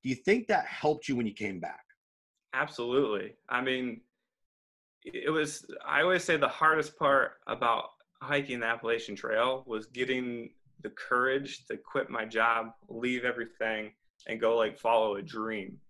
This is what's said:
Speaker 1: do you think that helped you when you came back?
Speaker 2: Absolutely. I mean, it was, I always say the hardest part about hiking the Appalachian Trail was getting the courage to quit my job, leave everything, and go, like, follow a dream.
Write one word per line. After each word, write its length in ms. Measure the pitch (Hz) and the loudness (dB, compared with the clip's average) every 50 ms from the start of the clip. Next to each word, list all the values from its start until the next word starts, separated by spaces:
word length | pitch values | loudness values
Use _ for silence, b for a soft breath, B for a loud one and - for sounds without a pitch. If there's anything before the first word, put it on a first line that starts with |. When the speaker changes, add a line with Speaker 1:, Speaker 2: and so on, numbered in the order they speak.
| - | -2
Speaker 1:
do 60 | 135 | -2
you 60 | 127 | -4
think 320 | 123 _ 185 208 247 220 | 0 _ 4 4 4 4
that 200 | - 208 165 147 | 2 2 2 2
helped 400 | - - - - 151 156 151 - - | -2 -8 0 0 0 0 0 0 -2
you 60 | 135 | 0
when 120 | 120 117 | 0 0
you 60 | 107 101 | -2 -2
came 260 | - 107 98 95 87 | -4 -6 -6 -4 -6
back? 260 | 82 - - - - _ _ _ _ _ _ _ _ _ _ _ _ _ - | -8 -10 -10 -14 -18 _ _ _ _ _ _ _ _ _ _ _ _ _ -4
Speaker 2:
Absolutely. 840 | 131 147 147 - - 120 120 123 139 143 110 104 98 95 - - _ _ - | -4 -4 -2 -4 -6 -4 2 2 2 4 4 0 -2 -4 -6 -12 _ _ -4
I 120 | 123 123 | -2 -2
mean, 400 | 131 131 131 127 127 123 113 117 _ _ _ _ _ _ _ _ _ _ _ _ _ _ _ _ _ _ _ _ _ | 0 0 0 0 -2 -4 -6 -10 _ _ _ _ _ _ _ _ _ _ _ _ _ _ _ _ _ _ _ _ _
it 280 | - - - - 147 | -12 -12 -6 -4 -2
was, 340 | 160 160 151 151 - - - - - - - | 0 0 -2 -2 -4 -12 -12 -14 -16 -12 -6
I 160 | 147 147 143 | -2 0 2
always 220 | 156 180 185 175 175 | 2 4 2 2 2
say 140 | - 165 | 0 2
the 100 | 151 139 | 2 2
hardest 500 | 120 - - 160 156 160 156 151 - - | 0 2 4 4 4 4 4 0 -2 -4
part 360 | - 156 139 139 135 127 - - _ _ | 0 4 6 6 6 4 2 -2 _ _
about 420 | - 120 117 127 117 113 110 - - _ _ _ _ _ _ | -6 -4 0 2 2 2 2 -2 -8 _ _ _ _ _ _
hiking 380 | 139 131 147 143 139 135 123 120 | -4 -2 0 0 0 -2 -4 -2
the 60 | 117 | 0
Appalachian 480 | 113 117 117 - 113 117 113 113 - 104 | -2 -2 0 0 0 0 0 -2 -8 -10
Trail 480 | 95 - 120 110 110 120 127 131 131 - | -8 -4 0 2 2 2 2 0 -2 -4
was 200 | 127 113 107 107 | -6 -6 -6 -6
getting 680 | - - 123 127 123 131 127 127 123 120 120 117 - _ _ _ _ _ _ | -8 -4 -4 -2 0 0 -2 -2 -4 -6 -8 -10 -12 _ _ _ _ _ _
the 80 | - - | -12 -12
courage 760 | - - - - 127 123 127 131 131 139 139 - - - - | -10 -10 -2 0 2 4 4 4 2 0 -2 -4 -10 -14 -10
to 100 | _ - | _ -10
quit 320 | - - - - 139 - - | -10 -10 -4 -4 -4 -2 -2
my 160 | 117 117 110 | -4 -6 -6
job, 460 | 110 113 113 110 117 117 113 113 113 - _ - - | -2 0 2 4 4 4 2 -2 -6 -10 _ -18 -14
leave 360 | 117 113 120 127 123 123 120 | -8 -4 -2 -2 -2 0 -2
everything, 680 | 123 120 123 113 110 - _ 110 113 110 107 107 104 _ _ _ _ _ _ - | -2 -2 -2 -6 -10 -6 _ -2 -2 -2 -4 -6 -10 _ _ _ _ _ _ -10
and 140 | - 113 110 | -8 -4 2
go, 160 | 117 113 113 | 2 4 4
like, 200 | 117 113 107 107 - | 4 4 2 0 -2
follow 360 | - 113 117 113 110 107 101 | 2 4 4 4 4 2 0
a 60 | 101 | -2
dream. 580 | 92 80 - 110 110 113 110 104 95 95 - - - | -6 -8 -6 -6 -4 -4 -4 -6 -6 -10 -12 -16 -20